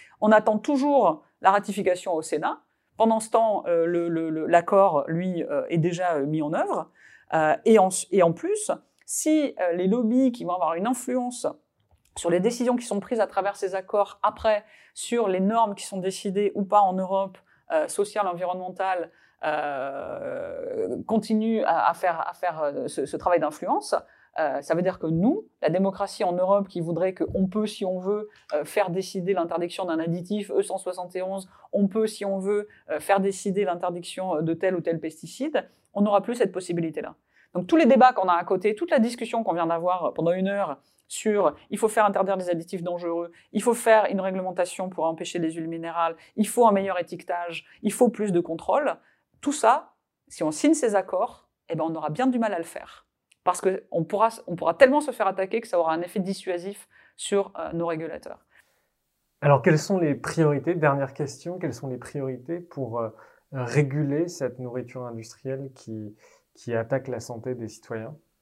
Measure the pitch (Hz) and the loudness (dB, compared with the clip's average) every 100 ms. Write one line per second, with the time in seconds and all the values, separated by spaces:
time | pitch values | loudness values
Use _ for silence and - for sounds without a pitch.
0 | - _ 214 214 214 214 294 277 285 277 | -20 _ 6 6 6 0 0 0 4 4
1 | 185 151 _ _ 190 202 208 202 180 180 | 4 2 _ _ 2 4 0 -2 0 0
2 | 196 160 160 151 - - _ _ _ - | -2 -4 -2 -2 -2 -6 _ _ _ 0
3 | 226 220 - 226 226 196 - 170 165 170 | 2 2 2 2 2 0 0 2 2 0
4 | 170 165 160 156 160 170 175 196 196 147 | 0 -2 -2 -4 2 2 6 6 6 4
5 | - 165 185 170 - 143 - 165 175 170 | 0 -2 -2 -4 -2 -4 0 0 0 0
6 | 180 151 143 156 147 220 392 208 - _ | 0 0 0 -2 -2 -2 -2 -4 -8 _
7 | - - - 160 156 - 226 220 190 185 | -20 -20 -4 2 2 4 6 6 6 0
8 | - 196 170 170 349 427 - - _ _ | 0 4 4 2 -2 -2 -4 -6 _ _
9 | - - 311 311 285 - 180 175 190 240 | -10 -4 2 2 2 -2 -2 0 2 2
10 | 220 254 262 233 175 180 160 165 226 254 | 2 4 2 0 -4 -2 0 0 -2 -2
11 | - 247 247 247 - - _ _ _ _ | -4 -4 -4 -6 -6 -8 _ _ _ _
12 | _ - 170 180 214 240 247 240 - 202 | _ -6 0 2 2 0 0 0 -2 -4
13 | - 226 190 196 196 196 190 190 190 208 | -2 0 0 0 -2 -2 -4 -4 -2 0
14 | 196 - 214 - 220 208 - - _ - | 0 0 -2 0 0 0 -2 -20 _ -14
15 | - 240 202 185 196 233 214 196 - 196 | -4 0 2 2 2 2 0 -2 -10 -6
16 | 185 185 202 190 208 - 190 208 190 185 | -6 -4 -4 0 0 -2 2 4 4 2
17 | 185 196 196 185 _ _ - 160 - - | 0 -2 -2 -8 _ _ -2 0 0 -2
18 | 202 214 190 175 180 185 180 185 190 180 | -2 -2 -2 -2 -4 -4 -6 -4 -2 -2
19 | - _ _ _ 156 151 147 135 139 139 | -6 _ _ _ -4 -2 -2 -4 -6 -6
20 | - 139 131 131 87 85 - 110 92 120 | -8 -8 -8 -8 -8 -8 -6 -4 -4 -4
21 | - 220 220 214 226 220 - 160 113 170 | -2 -2 0 0 0 0 2 2 2 2
22 | 180 165 - - 180 156 147 143 135 - | 0 -2 -4 -4 -6 -2 -4 -4 -6 -6
23 | 139 160 - 175 151 - 180 381 - 175 | -6 -2 2 2 2 -4 -2 -2 -2 -4
24 | - _ _ - 147 139 151 165 180 180 | -4 _ _ -4 -2 -2 0 0 0 -2
25 | 160 165 220 415 - _ 160 180 196 190 | -2 2 2 0 -4 _ 0 2 0 0
26 | 196 - 185 180 185 202 196 175 165 165 | -4 -2 -2 2 4 4 2 -4 -4 0
27 | 185 185 - 190 190 214 214 - 185 185 | 0 0 -2 0 0 0 -4 -4 -4 -2
28 | 190 208 214 - - 151 139 208 185 180 | -2 -4 -6 -14 -6 -4 -2 0 0 -2
29 | 185 190 175 185 170 170 175 - 180 160 | -4 -4 0 0 0 -2 -4 -4 -2 -2
30 | 165 175 180 208 196 - 196 190 185 180 | -2 -4 -4 -6 -2 -2 0 -4 -6 -8
31 | 180 185 185 190 185 _ - 202 196 220 | -8 -6 -6 -6 -10 _ -4 0 0 2
32 | 214 - 202 196 196 208 208 _ - 151 | -2 -2 -6 -4 -2 -2 -4 _ -8 -4
33 | - 196 196 190 202 190 185 170 180 175 | 2 2 2 -2 -2 0 0 -2 -4 -6
34 | 175 - 185 156 160 165 185 175 170 165 | -8 -8 -2 0 0 0 0 0 -2 -4
35 | 156 - 165 - 302 247 - _ _ 202 | -6 -10 -14 -8 -4 -2 -4 _ _ 0
36 | 208 202 196 240 190 185 185 170 165 156 | 2 2 2 0 -2 -2 -4 -4 -4 -6
37 | - - _ _ _ 180 180 320 254 254 | -10 -14 _ _ _ -8 2 4 8 8
38 | 254 247 185 170 175 185 208 214 339 285 | 8 6 2 2 2 0 0 -2 0 2
39 | 233 233 247 233 220 170 165 165 180 180 | 2 -2 -4 -2 -2 0 0 0 0 -2
40 | 151 - 170 185 190 202 170 139 _ _ | -2 0 0 0 0 -2 -4 -8 _ _
41 | - - 220 208 160 - - 208 214 220 | -16 -4 0 2 2 0 -8 -2 2 4
42 | 208 196 190 190 180 165 165 185 175 175 | 4 2 0 -2 -2 -4 -4 -8 -6 -6
43 | 175 170 170 - _ 214 240 233 226 220 | -4 -4 -6 -12 _ -2 0 2 6 6
44 | 202 196 190 190 185 185 180 - 185 180 | 6 0 -2 -4 -4 -4 -4 -4 -8 -2
45 | 160 160 175 175 160 165 160 165 165 165 | -2 -2 -6 -4 -4 -4 -8 -8 -6 -2
46 | 165 165 - - 214 240 226 196 196 180 | -2 -4 -6 -2 0 6 6 6 2 -4
47 | 170 170 - 175 175 165 - _ 208 - | -6 -10 -8 -6 -6 -10 -16 _ -2 2
48 | 240 - 208 175 170 165 - 247 262 165 | 2 2 0 0 0 -4 0 2 0 -4
49 | _ _ _ _ 285 294 226 294 - _ | _ _ _ _ -4 2 4 4 0 _
50 | _ _ _ - 156 156 294 302 226 202 | _ _ _ -4 -4 2 4 4 4 2
51 | 190 185 240 - _ _ - 160 160 160 | 0 -2 -2 -6 _ _ -8 -4 -4 -4
52 | 151 156 262 240 220 170 165 - - - | -4 0 0 2 0 -4 -8 -12 -16 -20
53 | _ _ _ _ 180 180 190 190 - 170 | _ _ _ _ -2 0 0 -2 -2 -4
54 | 160 202 226 226 - 170 160 170 262 294 | 0 2 2 0 -8 -2 0 6 6 6
55 | 294 233 190 190 190 226 226 175 160 160 | 0 -2 0 0 -2 -4 0 0 2 0
56 | 175 202 185 190 190 175 190 202 - _ | -2 -4 -4 -4 -4 -6 -6 -12 -18 _
57 | _ - - 202 196 - 156 170 170 160 | _ -14 -2 0 0 -6 -6 -4 -2 -4
58 | 160 156 - - _ _ _ _ _ _ | -6 -10 -14 -18 _ _ _ _ _ _
59 | _ _ _ _ 147 135 180 156 - 190 | _ _ _ _ 4 6 6 4 2 0
60 | 156 - - 165 151 143 156 175 147 139 | 2 0 -2 2 2 2 0 2 2 2
61 | 135 - 135 - 170 180 165 - 135 123 | -2 -4 -8 -8 -10 -6 -6 -6 -8 -10
62 | - 147 135 127 131 170 175 143 120 117 | -10 -8 -6 -8 -8 -10 -10 -8 -6 -4
63 | 113 - - _ _ 135 120 139 135 147 | -6 -8 -20 _ _ -8 -2 0 2 0
64 | 139 147 175 - 127 123 123 123 120 127 | 0 0 -2 -4 -6 -6 -10 -8 -10 -12
65 | 120 113 110 - 131 135 135 - 113 110 | -12 -12 -14 -12 -10 -8 -10 -16 -12 -12
66 | 104 - _ _ _ _ 120 113 117 135 | -12 -16 _ _ _ _ -6 -4 -2 -4
67 | 131 120 127 113 127 120 110 - - 113 | -4 -8 -10 -10 -10 -8 -10 -14 -12 -10
68 | 113 151 _ _ | -10 -16 _ _